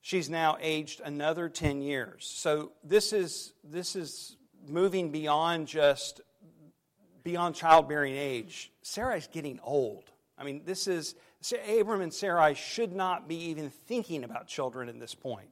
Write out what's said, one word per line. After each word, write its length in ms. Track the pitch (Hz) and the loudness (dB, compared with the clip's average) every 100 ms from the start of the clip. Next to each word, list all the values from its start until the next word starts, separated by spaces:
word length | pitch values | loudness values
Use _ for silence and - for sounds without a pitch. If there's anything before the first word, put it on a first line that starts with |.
She's 300 | - 185 143 | -2 -2 -2
now 260 | 165 160 156 | 2 2 2
aged 440 | 160 156 147 - | -2 -2 -4 -10
another 460 | 151 147 147 165 170 | -8 -2 -2 0 -4
ten 320 | 165 151 139 | -2 -2 0
years. 420 | 139 139 104 - | -2 -4 -4 -10
So 480 | - - 165 151 151 _ | -14 -4 0 0 -2 _
this 300 | 151 202 202 | 2 2 4
is, 400 | 208 170 - - _ | 0 -2 -6 -12 _
this 320 | 151 160 180 | -12 -8 -8
is 440 | 196 175 - - - _ _ 143 | -8 -8 -12 -16 -20 _ _ -6
moving 440 | 156 190 185 170 | 2 2 2 -2
beyond 580 | 151 151 147 165 170 151 | -2 0 2 2 0 -2
just, 540 | 156 143 135 - - - _ 160 _ 151 _ _ _ _ _ | 4 6 4 -4 -12 -20 _ -20 _ -20 _ _ _ _ _
beyond 320 | 170 175 175 | -4 0 0
childbearing 600 | 156 165 160 139 147 139 135 | 0 10 10 10 0 0 0
age. 560 | 143 123 101 - - _ | -2 -4 -6 -14 -16 _
Sarai's 440 | - - 247 202 - | -10 -4 -2 -2 -4
getting 340 | 165 147 123 | -8 -8 -8
old. 480 | - 143 123 - - _ _ - | 0 2 2 -4 -18 _ _ -12
I 40 | |
mean, 200 | 143 143 | -10 -10
this 220 | 156 185 196 | -8 -6 -2
is, 280 | 175 147 - - _ - 240 214 | -2 -4 -12 -20 _ -6 -6 2
Abram 320 | 226 208 208 | 2 4 2
and 120 | 175 | -2
Sarai 420 | - 202 170 156 | -2 0 6 6
should 400 | 139 - - 226 | 6 -6 -4 -2
not 340 | 185 185 180 156 | 0 -2 -2 -6
be 220 | 165 165 | -8 -6
even 180 | 156 147 | -6 -8
thinking 540 | - - 240 - 160 | -12 -6 -4 -2 -6
about 240 | 120 117 - | -6 -10 -10
children 400 | - 131 127 120 | -4 -4 -4 -10
at 100 | 117 | -10
this 160 | 117 | -14
point. 360 | - 135 110 - | -12 -8 -10 -12